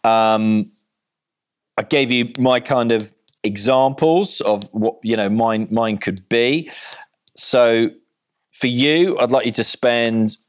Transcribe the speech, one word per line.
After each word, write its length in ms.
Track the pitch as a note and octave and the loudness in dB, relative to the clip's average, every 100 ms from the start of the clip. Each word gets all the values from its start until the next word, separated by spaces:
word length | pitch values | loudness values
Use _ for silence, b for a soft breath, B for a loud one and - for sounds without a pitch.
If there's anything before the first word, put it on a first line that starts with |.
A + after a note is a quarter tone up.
um, 640 | A#2 A2+ A2 A2 A2 G#2+ G#2 _ _ _ _ _ _ _ _ _ _ - | 2 2 2 2 2 0 -2 _ _ _ _ _ _ _ _ _ _ -8
I 60 | |
gave 280 | A2 D3 B2+ | -2 0 2
you 220 | B2 A#2 C3 | 0 -2 0
my 220 | B2+ B2 | 2 2
kind 320 | B2 C3 A#2 | 0 -2 2
of 220 | A2+ G#2+ _ _ _ | 0 -2 _ _ _
examples 960 | G#2+ G2+ A2 C3 C3+ C#3 D#3+ E3+ G3 - | -6 -2 0 2 2 2 2 2 -2 -4
of 280 | G#2 G#2 G2+ | -2 -2 -4
what, 260 | G#2+ G#2+ - | -2 -2 -4
you 140 | A2 A2 | -4 -2
know, 120 | G2+ | 0
mine, 400 | A2 A2+ A2 A2 | 0 0 -2 -2
mine 280 | A2+ A2+ G#2 | -2 -2 -4
could 300 | - F#2+ _ | -6 -8 _
be. 420 | A#2 A#2+ D3+ D#3 B B B B _ _ - | 0 2 -2 -6 B B B B _ _ -10
So 540 | - B2+ A#2 A2+ A2+ - _ _ _ _ _ | -2 2 4 4 0 -4 _ _ _ _ _
for 140 | - B2+ | -4 -2
you, 520 | A#2+ C#3+ D#3+ F3+ D#3 | 0 2 2 2 0
I'd 120 | A#2+ | 0
like 160 | C3 A#2 | 0 0
you 60 | |
to 120 | A2 | -4
spend 720 | A2+ - B2 A#2 A#2 A2+ A2 - | -6 -2 0 2 0 0 -2 -4